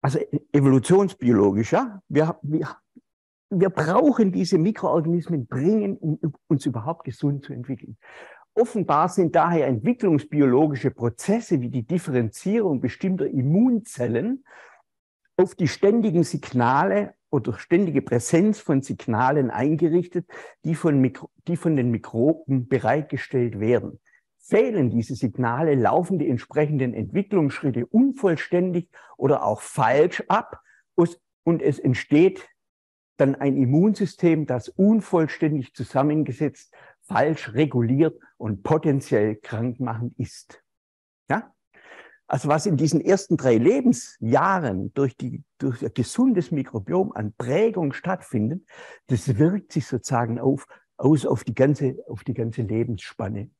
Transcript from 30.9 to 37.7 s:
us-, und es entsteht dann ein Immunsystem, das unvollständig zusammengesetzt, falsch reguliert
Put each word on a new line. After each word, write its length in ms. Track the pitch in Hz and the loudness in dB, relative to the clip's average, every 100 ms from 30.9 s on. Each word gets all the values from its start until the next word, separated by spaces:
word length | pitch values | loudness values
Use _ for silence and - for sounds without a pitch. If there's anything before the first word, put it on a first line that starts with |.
| - | 0
us-, 220 | 170 - _ _ | 0 0 _ _
und 180 | - 165 | -2 0
es 180 | - 135 | 0 0
entsteht 680 | - 123 - 147 185 190 - _ _ _ _ _ _ _ | -2 -2 2 4 4 2 -20 _ _ _ _ _ _ _
dann 180 | 139 | 0
ein 220 | 135 139 139 | 2 0 2
Immunsystem, 920 | 127 147 202 202 196 - 170 160 147 | 2 4 4 2 -4 0 2 2 0
das 220 | 123 - | -4 -6
unvollständig 1040 | - 196 220 - 180 156 - 160 151 120 | 0 4 4 2 0 0 0 -2 -2 -6
zusammengesetzt, 1000 | - 120 135 143 151 143 120 - - - _ - _ | -10 -4 0 0 0 -2 -4 -6 -6 -20 _ -20 _
falsch 540 | _ - 147 160 - | _ 0 0 -2 -6
reguliert 640 | 113 151 | -2 0